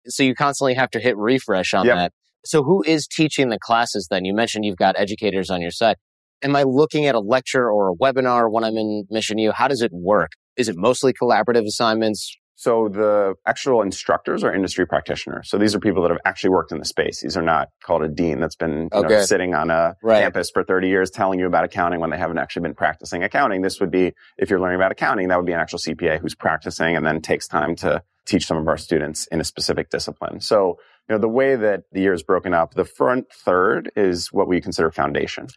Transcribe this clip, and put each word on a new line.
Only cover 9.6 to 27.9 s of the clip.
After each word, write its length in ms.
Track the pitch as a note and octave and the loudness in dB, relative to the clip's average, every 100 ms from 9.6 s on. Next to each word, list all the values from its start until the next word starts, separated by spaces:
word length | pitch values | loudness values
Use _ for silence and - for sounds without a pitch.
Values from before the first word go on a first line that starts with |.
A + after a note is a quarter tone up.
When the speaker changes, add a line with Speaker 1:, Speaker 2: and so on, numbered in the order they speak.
| B2+ | 0
Speaker 1:
does 120 | C3+ | 0
it 100 | A2+ | -4
work? 400 | F2 F2 G#2 D#2+ - _ - | -2 0 2 0 -6 _ -4
Is 120 | A2+ | -4
it 80 | E2+ | 0
mostly 360 | G#2+ B2 C3 | 0 2 2
collaborative 520 | A#2+ B2 G#2+ A2 A#2+ G#2+ | 2 2 2 4 2 0
assignments? 680 | - A#2 A2 A2 G#2+ - - _ _ | 0 0 2 0 -2 -6 -14 _ _
Speaker 2:
So 280 | - A#2 A2 | 0 2 2
the 480 | G2 G#2+ G#2 G2 F#2 - | 0 2 4 2 0 -2
actual 360 | A#2 C#3+ A#2+ | -2 2 2
instructors 600 | G2 F#2+ - E2 - D#3+ | 2 -2 -2 -2 -2 -2
are 100 | B2+ | -2
industry 320 | F2 F#2 - | 0 -2 0
practitioners. 640 | F2 D2+ - D2+ - C2 - | 0 0 -2 -6 -8 -12 -4
So 100 | G2+ | 0
these 180 | G#2+ G#2 | 2 2
are 20 | |
people 240 | G#2+ F#2 | 0 2
that 80 | E2+ | 2
have 80 | E2+ | 0
actually 260 | - - G2 | -2 -2 2
worked 220 | F#2 D#2+ | 2 0
in 80 | D#2+ | -6
the 40 | |
space. 360 | D2 - D#2 E2 | -6 -2 -2 -4
These 160 | C2 F2 | -6 -2
are 60 | |
not 260 | E2 D#2+ C2+ _ | 0 0 -2 _
called 180 | - E2 | -2 0
a 60 | D#2 | 0
dean 320 | D2+ E2+ C2+ | -2 -2 -2
that's 160 | D#2+ - | -4 -4
been, 260 | E2 D2+ | -4 -4
you 60 | E2 | -2
Speaker 1:
Oh, 80 | G2+ | 0
Speaker 2:
know, 60 | E2+ | 2
Speaker 1:
good. 180 | G#2+ G2 | 2 4
Speaker 2:
sitting 280 | G2 F2+ | 0 0
on 160 | E2 E2+ | 0 0
a 240 | E2 E2+ E2+ | 2 0 0
Speaker 1:
Right. 200 | A2+ G#2+ | 2 4
Speaker 2:
campus 280 | G2 F#2 F2 | 4 0 -4
for 140 | - | -2
thirty 240 | F2+ F#2 F#2 | 0 0 2
years 200 | F#2+ F#2 | 2 0
telling 300 | - G2 F#2 | 0 -2 0
you 80 | F2+ | 0
about 160 | E2+ | 0
accounting 380 | F2 - F2 E2+ | 0 -2 -2 -2
when 100 | E2 | -4
they 80 | F2 | -4
haven't 200 | E2 D#2+ | -4 -4
actually 240 | C#2 - | -6 -6
been 120 | E2+ | -6
practicing 480 | C#2+ D#2 D2+ - F2 | -2 -4 -4 -8 -6
accounting. 400 | F#2+ C#3 C#3 F#2+ | -2 0 0 0
This 160 | F#2+ - | -2 -2
would 140 | F#2+ | 0
be, 200 | F#2 F2+ - _ - | 2 0 -2 _ -6
if 120 | F#2+ | -2
you're 80 | F#2+ | 0
learning 160 | F#2 | 0
about 160 | F2+ F#2+ | 0 0
accounting, 380 | G2+ D#3 A#2+ F#2 | 0 -2 0 0
that 80 | F2+ | 0
would 100 | F2+ | 0
be 60 | |
an 80 | E2+ | -2
actual 180 | D#2+ F2 | -4 -6
C 160 | - | -8
P 140 | D#2+ E2+ | -4 -2
A 100 | D#2+ | -2
who's 160 | D#2+ | -4
practicing 600 | - - D#2 - - E2 E2+ | -6 -4 -4 -4 -4 -2 0
and 100 | D#2 | 0
then 140 | D#2+ | -2
takes 260 | D#2 D2+ - | -2 -4 -4
time 300 | E2 D2 E2+ | -4 -4 -2
to 260 | F2+ | -2